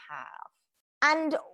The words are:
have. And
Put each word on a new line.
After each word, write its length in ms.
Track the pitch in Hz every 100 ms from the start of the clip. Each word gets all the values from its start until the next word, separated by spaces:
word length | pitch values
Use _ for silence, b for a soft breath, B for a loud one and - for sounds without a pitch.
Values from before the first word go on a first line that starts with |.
| -
have. 180 | 147 - - - _ _ _ _ -
And 320 | 285 320 311 302 -